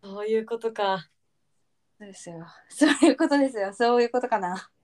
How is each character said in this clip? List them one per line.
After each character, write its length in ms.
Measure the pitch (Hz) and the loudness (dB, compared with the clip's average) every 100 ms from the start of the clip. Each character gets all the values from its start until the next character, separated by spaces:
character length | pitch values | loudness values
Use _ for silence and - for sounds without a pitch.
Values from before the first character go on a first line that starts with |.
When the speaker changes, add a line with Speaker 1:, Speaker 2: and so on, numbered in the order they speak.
Speaker 1:
そ 220 | 202 196 | -14 -8
う 20 | 208 | -2
い 120 | 220 | -2
う 80 | 220 | -2
こ 120 | 226 | -6
と 140 | 226 | -6
か。 360 | 226 202 190 165 _ _ _ _ _ _ _ _ _ | -2 -2 -2 -6 _ _ _ _ _ _ _ _ _
Speaker 2:
そ 60 | |
う 40 | 208 | -20
で 60 | |
す 160 | 190 - | -18 -16
よ。 160 | 170 165 - _ | -16 -16 -20 _
そ 180 | - 294 | 2 2
う 40 | |
い 220 | 285 330 | 6 4
う 40 | - | 4
こ 120 | 320 | 2
と 100 | 285 | 2
で 100 | 269 | 0
す 80 | 233 | -2
よ。 160 | 196 | -6
そ 240 | 196 240 240 | 0 2 4
う 60 | |
い 40 | 233 | 2
う 40 | |
こ 100 | 247 | 0
と 80 | 247 | -2
か 100 | 226 | -2
な。 320 | 180 190 - _ | -2 -6 -10 _